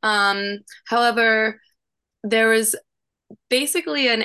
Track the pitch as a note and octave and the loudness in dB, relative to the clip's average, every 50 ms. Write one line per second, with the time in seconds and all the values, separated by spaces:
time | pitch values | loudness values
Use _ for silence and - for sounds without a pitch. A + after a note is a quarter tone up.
0 | - G#3+ G#3+ G3+ G3+ G3 G3 G3 G3+ G3+ - G3+ - - - - - - A3+ A#3+ | -4 -2 0 2 2 0 0 -2 -4 -6 -6 -8 -12 -18 -20 -16 -8 -4 0 0
1 | A#3+ A#3 A3+ A#3 A3+ A3+ A3 A3 A3 A3+ A3 - _ _ _ _ _ _ _ _ | 2 2 2 2 2 2 2 2 0 -2 -4 -8 _ _ _ _ _ _ _ _
2 | _ _ _ _ - G3+ A3+ A3 A3+ A3 A3 A3 G#3+ A3 - - - _ _ _ | _ _ _ _ -6 -2 0 2 4 4 2 2 0 -2 -4 -6 -10 _ _ _
3 | _ _ _ _ _ - G#3 - _ - B3 C4 D4 C#4+ - F4 E4 E4 D4 C#4+ | _ _ _ _ _ -20 -20 -16 _ -2 -2 -2 0 -2 -4 -4 -4 -4 -2 0
4 | C4 A#3+ A3+ A3 | 0 0 0 0